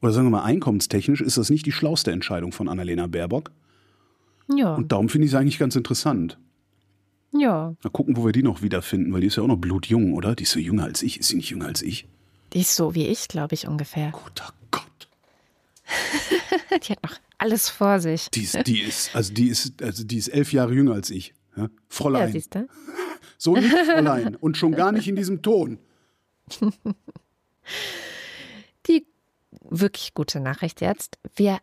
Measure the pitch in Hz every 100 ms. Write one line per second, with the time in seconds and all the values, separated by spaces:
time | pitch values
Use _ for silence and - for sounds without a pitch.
0 | 120 110 127 107 107 143 135 104 - 101
1 | - 143 - 127 107 151 156 - 151 160
2 | - 90 - 90 87 - 101 92 90 87
3 | 87 82 87 127 156 - _ _ _ _
4 | _ _ _ _ - 277 214 156 151 104
5 | 110 - 151 135 143 - 135 127 - 120
6 | 156 113 82 - _ _ _ _ _ _
7 | _ _ _ 294 269 165 165 165 - -
8 | - 120 113 110 131 87 101 92 - 101
9 | 90 92 98 113 139 104 87 92 - 117
10 | 95 76 101 117 - - 82 101 78 -
11 | - - - - - - 76 - - -
12 | - _ _ _ _ 180 180 - 156 165
13 | 151 233 - - 147 156 - 151 147 156
14 | 151 151 - - - - - - - _
15 | - _ _ _ _ _ _ _ - -
16 | - 294 - 349 - 370 - 359 - -
17 | - - _ - 220 214 - - 202 196
18 | 165 160 - - 95 - - 110 - -
19 | - 123 98 104 120 113 131 - 123 98
20 | 110 117 - 147 143 143 123 131 139 104
21 | 98 95 - _ _ - 107 - _ -
22 | 147 135 123 156 - 190 254 - 311 339
23 | 359 - - - 165 196 233 320 320 320
24 | 151 127 113 104 156 143 165 156 190 214
25 | 202 196 185 185 214 214 151 113 _ _
26 | _ _ _ _ - - 214 - 214 202
27 | - - _ _ _ _ - - - -
28 | - - - - - 208 - _ - 320
29 | - _ _ _ _ - - 165 196 -
30 | - - 147 147 131 139 170 - 180 208
31 | - - - - 202 190